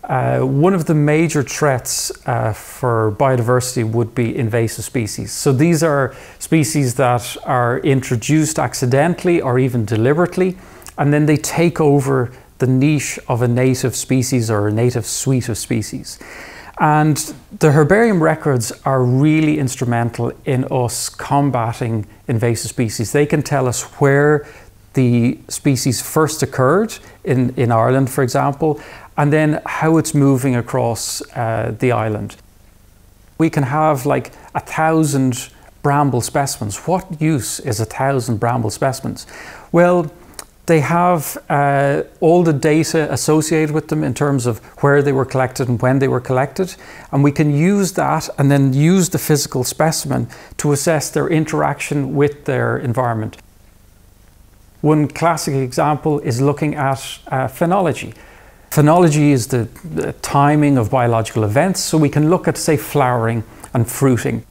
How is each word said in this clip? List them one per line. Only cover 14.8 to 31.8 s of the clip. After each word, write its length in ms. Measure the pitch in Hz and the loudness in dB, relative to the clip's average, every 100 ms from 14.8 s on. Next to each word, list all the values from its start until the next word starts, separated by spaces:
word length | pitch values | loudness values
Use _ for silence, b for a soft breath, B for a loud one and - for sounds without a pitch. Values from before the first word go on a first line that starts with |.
| 123 120 | 0 0
suite 460 | - - 139 131 117 | -6 -4 0 0 -2
of 80 | 104 | -6
species. 600 | - 117 101 - - - B B B B B - | -4 -4 -4 -10 -14 -18 B B B B B -2
And 380 | 156 151 156 143 - - - - | 2 4 2 0 -6 -14 -18 0
the 140 | 156 | 4
herbarium 500 | 143 147 202 233 185 | 4 4 4 4 2
records 480 | 160 156 151 127 113 - | 2 0 0 0 -2 -6
are 180 | 139 135 | -2 0
really 560 | 123 127 151 156 156 151 | 2 2 4 4 2 0
instrumental 760 | 131 - 120 117 117 - 120 - | -2 -2 -2 0 -2 -2 -6 -6
in 200 | - 127 131 | -2 -2 0
us 380 | 139 123 - - | -2 -2 -4 -10
combating 1000 | - - 143 143 123 113 - 120 113 104 B - | -10 -2 0 2 0 -4 -4 -4 -4 -6 B -4
invasive 400 | 117 117 113 113 | 0 0 -2 -4
species. 440 | - 113 - 107 | -4 -4 -4 -2
They 120 | 143 | 0
can 180 | 147 151 | 2 0
tell 240 | - 143 127 | 0 0 0
us 160 | 117 - - | -2 -8 0
where 480 | 143 139 147 151 147 B B _ - | 2 4 4 2 -2 B B _ -6
the 460 | - 123 120 120 - - | 0 2 2 0 -2 -10
species 540 | - 147 127 135 113 | -4 -2 0 -2 -4
first 400 | - 156 151 - | -2 0 0 -2
occurred 560 | 135 - 131 175 220 - B B | -4 0 2 2 0 -6 B B
in, 300 | - 127 120 - | -2 0 0 0
in 160 | 117 | 0
Ireland, 380 | 113 117 131 131 | 2 2 2 0
for 120 | - | 0
example, 560 | 127 143 135 139 160 147 B B B - | 0 0 -2 -2 -2 -4 B B B -2
and 160 | 147 | 2
then 300 | 156 151 151 | 2 2 -2
how 320 | - - 156 160 | -6 -2 2 2
it's 180 | - | 2
moving 400 | 147 139 131 135 | 2 2 2 0
across, 680 | 123 113 127 117 110 - - - | -2 -2 -2 -2 -4 -8 -10 -10
uh, 400 | - 113 113 117 | -6 -4 -4 -4
the 140 | 110 | -2